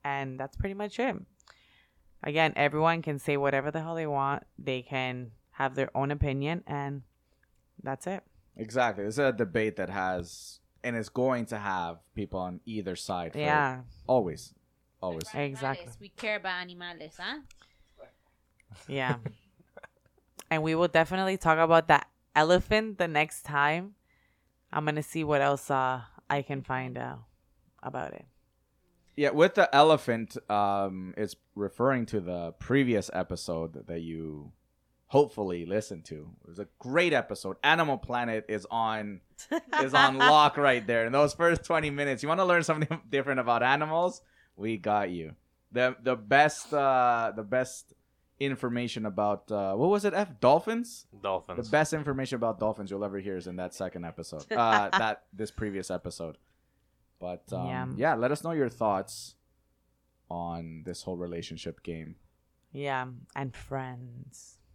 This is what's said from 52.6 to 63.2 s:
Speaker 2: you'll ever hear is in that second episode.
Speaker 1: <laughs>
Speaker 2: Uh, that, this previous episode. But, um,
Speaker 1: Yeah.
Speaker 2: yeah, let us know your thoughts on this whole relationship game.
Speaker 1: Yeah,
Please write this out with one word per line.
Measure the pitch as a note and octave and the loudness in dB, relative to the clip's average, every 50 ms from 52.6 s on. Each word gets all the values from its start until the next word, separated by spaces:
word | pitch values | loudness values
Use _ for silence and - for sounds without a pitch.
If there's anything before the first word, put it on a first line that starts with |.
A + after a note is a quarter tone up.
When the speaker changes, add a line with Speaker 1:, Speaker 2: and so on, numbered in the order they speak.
| G#2+ G#2+ G#2+ A2 G2+ F#2+ | -2 -2 -2 -2 -8 -8
Speaker 2:
you'll | G2 G2 G#2 | -6 -4 -4
ever | G2+ F#2+ G2+ | -4 -4 -6
hear | F#2 G2+ F#2+ | -6 -4 -6
is | F#2 E2+ | -6 -6
in | F#2 F2+ | -8 -8
that | F2+ F2+ F2+ | -6 -8 -8
second | - - F#2+ F2+ - F2+ F2 | -6 -6 -8 -8 -8 -8 -12
episode. | E2 E2 - E2 - - D2+ D2 | -10 -10 -12 -14 -12 -12 -14 -8
Speaker 1:
<laughs> | - | -4
Speaker 2:
Uh, | A3 A2+ A#2 A2+ A2 G#2 G2+ G2 | 0 2 4 6 6 4 4 2
that, | - - A2+ A2 G#2 - _ _ | 2 2 2 0 -2 -6 _ _
this | - F#2+ A2 G#2 | -10 -8 -8 -8
previous | - - A2+ G#2 G2 G2 F2+ - | -6 -6 -6 -4 -4 -6 -6 -6
episode. | F#2 F2 - F2+ - - E2+ E2 D2+ _ _ _ _ _ _ _ _ _ _ _ _ _ _ _ _ _ | -8 -8 -8 -10 -10 -10 -10 -10 -10 _ _ _ _ _ _ _ _ _ _ _ _ _ _ _ _ _
But, | F#2 F2+ F2+ F2 _ - | -10 -10 -10 -10 _ -10
um, | - F#2 F2+ C3 | -8 -6 -4 -4
Speaker 1:
Yeah. | B2+ B2+ B2+ B2+ C3 | -4 -4 -6 -6 -4
Speaker 2:
yeah, | - B2+ D#3 D3+ | 0 0 0 2
let | A2+ A#2+ B2+ | 2 2 0
us | D3 C#3+ | 0 -2
know | - E3 | -4 -4
your | E3+ D3+ C3+ A#2 | 0 0 0 0
thoughts | A#2 - A#2 G#2+ G2+ F#2+ G2 - - - - - - _ _ _ _ _ _ _ _ _ _ _ _ _ _ _ _ _ _ _ | 0 0 0 2 2 0 -2 -6 -12 -14 -16 -16 -20 _ _ _ _ _ _ _ _ _ _ _ _ _ _ _ _ _ _ _
on | F2 F2 E2+ E2+ E2+ E2+ E2 E2 D#2+ D#2+ D#2 | -8 -8 -6 -6 -8 -8 -10 -12 -14 -12 -12
this | - F2 - - | -12 -12 -10 -8
whole | F#2+ F#2 | -8 -6
relationship | F2 F2 F2 F2 E2+ E2+ - E2 D#2+ - E2 D#2+ - _ | -6 -6 -6 -6 -8 -8 -10 -12 -10 -10 -10 -10 -10 _
game. | - E2 E2 D#2+ D#2 E2+ _ _ _ _ _ _ _ _ _ _ _ | -10 -10 -10 -10 -14 -16 _ _ _ _ _ _ _ _ _ _ _
Speaker 1:
Yeah, | - C#3 C#3+ C#3+ C3+ C3 B2+ B2+ B2 A#2+ | -12 -8 -6 -4 -4 -4 -6 -8 -12 -16